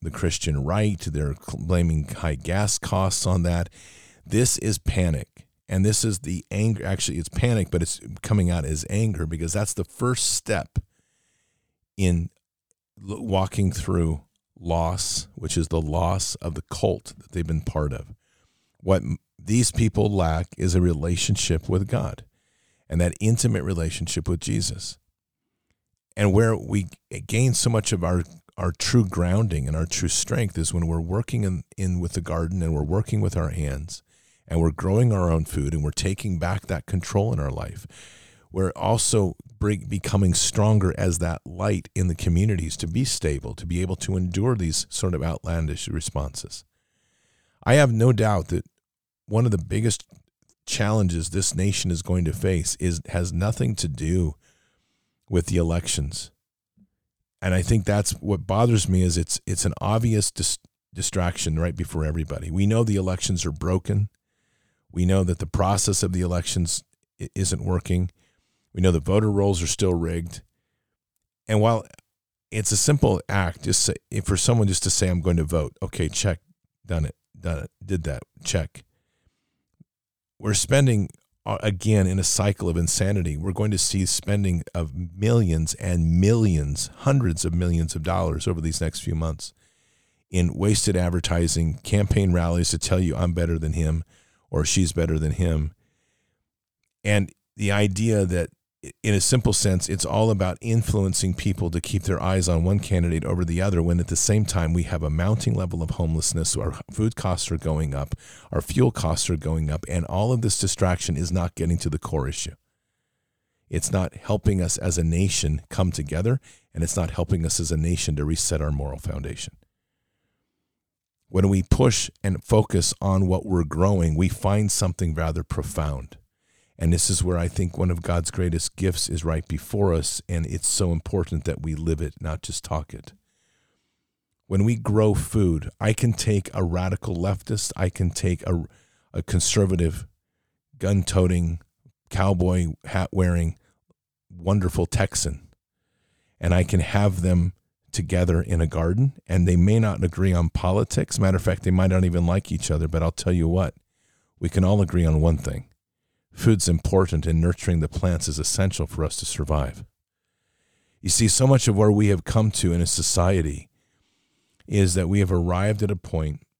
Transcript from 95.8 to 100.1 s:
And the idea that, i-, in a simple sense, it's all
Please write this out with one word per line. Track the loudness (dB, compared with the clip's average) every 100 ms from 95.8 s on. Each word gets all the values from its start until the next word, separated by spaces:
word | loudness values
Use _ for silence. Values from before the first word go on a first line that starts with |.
| _ _ _ _ _ _ _ _ _ _ _ _
And | 2 2 2 -6 _ -4
the | 0
idea | 2 2 2 2 2
that, | 2 0 -2 _ _ _
i-, | -20 -6
in | 0
a | 2
simple | 4 2 2
sense, | 2 2 2 0
it's | -4
all | 0